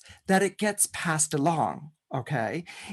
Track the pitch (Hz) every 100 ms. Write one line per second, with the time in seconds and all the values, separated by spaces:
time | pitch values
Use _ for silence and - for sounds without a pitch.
0 | - - - 190 196 185 208 202 - -
1 | 175 156 151 151 147 160 107 64 147 _
2 | - 135 117 139 107 143 175 - -